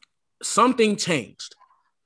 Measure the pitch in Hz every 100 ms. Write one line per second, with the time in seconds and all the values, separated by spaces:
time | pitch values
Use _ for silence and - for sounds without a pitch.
0 | _ _ _ - - - 247 233 214 202
1 | 180 151 104 - - _ _ _ _ _